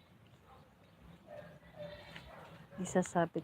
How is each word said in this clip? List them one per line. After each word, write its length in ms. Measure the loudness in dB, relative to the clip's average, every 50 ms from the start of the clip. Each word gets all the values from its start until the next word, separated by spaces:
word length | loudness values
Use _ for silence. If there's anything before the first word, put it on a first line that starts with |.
| -20 -20 -20 -20 -20 -20 -20 -20 -20 -20 -18 -18 -18 -20 -20 -20 -20 -20 -20 -18 -16 -16 -16 -16 -14 -10 -10 -8 -8 -10 -12 -14 -16 -14 -8 -6 -6 -6 -6 -8 -10 -10 -10 -10 -10 -10 -12 -12 -12 -12 -12 -14 -14 -10 -4 -2
Isasabit 640 | 0 6 6 6 6 8 8 6 6 6 6 0